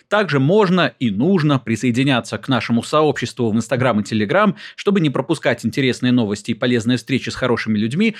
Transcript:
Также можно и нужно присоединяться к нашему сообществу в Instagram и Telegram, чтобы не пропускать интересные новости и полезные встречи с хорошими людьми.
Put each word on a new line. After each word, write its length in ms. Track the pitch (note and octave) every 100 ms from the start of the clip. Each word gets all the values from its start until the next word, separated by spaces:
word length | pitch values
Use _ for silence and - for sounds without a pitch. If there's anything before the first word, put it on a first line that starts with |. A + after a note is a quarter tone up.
| -
Также 320 | G3+ F#3+ C#3+
можно 560 | C3+ G#3 F#3+ F3+ D3+ -
и 100 | A#2
нужно 480 | G2 D#3 G3 D3 C3+
присоединяться 800 | - A2+ B2+ A#2 C#3 B2 - G#2
к 80 | -
нашему 380 | A#2+ - A#2
сообществу 680 | - D3+ D3+ C3 B2 - A#2
в 60 | G#2+
Instagram 460 | - B2+ B2+ G#2+
и 0 |
Telegram, 500 | G#2 A2 G#2 A#2 D3+ - - -
чтобы 240 | - G3+
не 100 | D3+
пропускать 560 | B2+ C3+ D#3 D3 A#2+ A#2
интересные 460 | D3 C3 A#2 B2+
новости 400 | B2 G#2+ G2+ -
и 20 |
полезные 420 | G#2+ B2+ A#2+ A2 B2
встречи 320 | - B2 -
с 60 |
хорошими 420 | - B2 A#2 A2 G#2+
людьми. 380 | A2 D3 A3